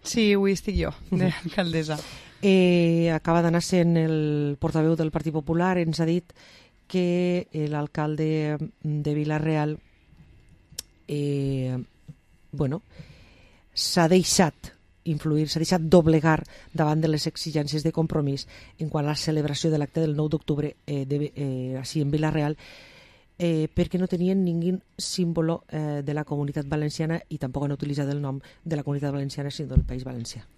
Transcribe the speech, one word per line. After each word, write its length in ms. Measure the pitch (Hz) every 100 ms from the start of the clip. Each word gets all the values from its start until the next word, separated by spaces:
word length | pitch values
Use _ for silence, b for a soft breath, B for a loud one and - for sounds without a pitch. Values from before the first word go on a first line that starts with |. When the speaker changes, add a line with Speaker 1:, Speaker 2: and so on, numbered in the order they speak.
| -
Speaker 1:
Sí, 260 | - 214 202
avui 160 | 196
estic 220 | 190 - 180
jo, 140 | 165 - -
Speaker 2:
Mhm. 80 | 180
Speaker 1:
d'alcaldessa. 760 | 185 - 175 - 180 160 156 151 B B B B
Speaker 2:
Eh, 680 | 202 190 180 175 170 165 170
acaba 300 | 160 - 170
d'anar 200 | 170 170
sent 340 | - 185 170 170
el 600 | 160 156 151 147 147 143
portaveu 340 | 165 156 156
del 160 | 165 160
Partit 220 | 165 156
Popular, 460 | 156 143 165 180 180
ens 200 | 165 160
ha 80 | 165
dit 260 | 170 - - B B B _ _
que, 640 | 185 180 175 180 180 180
eh, 140 | 160 151
l'alcalde 880 | 147 147 - 151 151 156 156 151 151 151 -
de 320 | 156 151 147
Vila-real, 640 | 147 151 151 151 156 151 151 _ _ _ - - - _ - _ - - _ -
eh, 680 | 147 143 143 139 135 127 127 - _ - - _ _ _
bueno, 300 | 139 139 160 _ B B B B B B B B
s'ha 340 | - - - 165
deixat 460 | 185 170 - 170 - - - _ _
influir, 440 | - 151 156 151 151
s'ha 120 | 165
deixat 220 | 160 180
doblegar 600 | 160 180 160 160 156 156 - B B
davant 280 | 160 151 156
de 80 | 160
les 180 | 151 160
exigències 560 | - - 151 143 151
de 100 | 151
Compromís 540 | 160 160 160 143 139 - B B -
en 100 | 156
quant 160 | 156 147
a 40 |
la 60 | 147
celebració 540 | - 156 151 143 165
de 80 | 156
l'acte 220 | 143 -
del 160 | 160 147
nou 120 | 151
d'octubre, 480 | 156 - 147 147 - -
eh, 180 | 143 135
de, 260 | 143 147
eh, 420 | - 139 131 127 131
així 220 | 131 160
en 100 | 143
Vila-real, 460 | 151 156 156 147 156 B B B B B B B _
eh, 300 | 170 160 160
perquè 240 | - 175 180
no 80 | 180
tenien 340 | 180 180 190
ningun 380 | 185 170 170 185 _ -
símbolo, 680 | - - 170 165 160 170 _
eh, 320 | 156 151 147
de 100 | 143
la 100 | 151
comunitat 420 | 151 143 143 147 143
valenciana 540 | 151 151 - 160 165 -
i 100 | 151
tampoc 260 | 131 135
han 80 | 143
utilitzat 360 | 143 147 143 139
el 120 | 143
nom 200 | 139 135 B B
de 120 | - 156
la 60 |
comunitat 300 | 143 143 143
valenciana, 380 | 139 139 143 143
sinó 240 | - 139
del 100 | 127
País 200 | - 127
Valencià. 400 | 127 123 117 - -